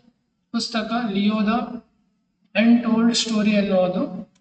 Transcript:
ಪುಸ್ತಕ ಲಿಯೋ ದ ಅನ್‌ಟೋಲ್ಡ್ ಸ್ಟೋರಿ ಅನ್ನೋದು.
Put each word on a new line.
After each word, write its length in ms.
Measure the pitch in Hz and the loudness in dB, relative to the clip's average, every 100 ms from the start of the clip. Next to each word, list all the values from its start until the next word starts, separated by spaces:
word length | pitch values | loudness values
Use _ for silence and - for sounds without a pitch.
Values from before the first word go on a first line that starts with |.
| - _ _ _ _ | -20 _ _ _ _
ಪುಸ್ತಕ 400 | 226 - 226 220 233 214 | -8 -6 -6 -4 -4 -4
ಲಿಯೋ 340 | 196 208 220 208 | -2 0 0 0
ದ 40 | 240 - - - _ _ _ _ _ _ 202 | 0 -2 -10 -16 _ _ _ _ _ _ 2
ಅನ್‌ಟೋಲ್ಡ್ 600 | 233 240 233 226 233 226 | 4 4 4 2 2 0
ಸ್ಟೋರಿ 400 | - 214 208 208 | -2 0 2 2
ಅನ್ನೋದು. 760 | 196 185 180 180 285 - - _ | 2 2 0 -2 -6 -8 -16 _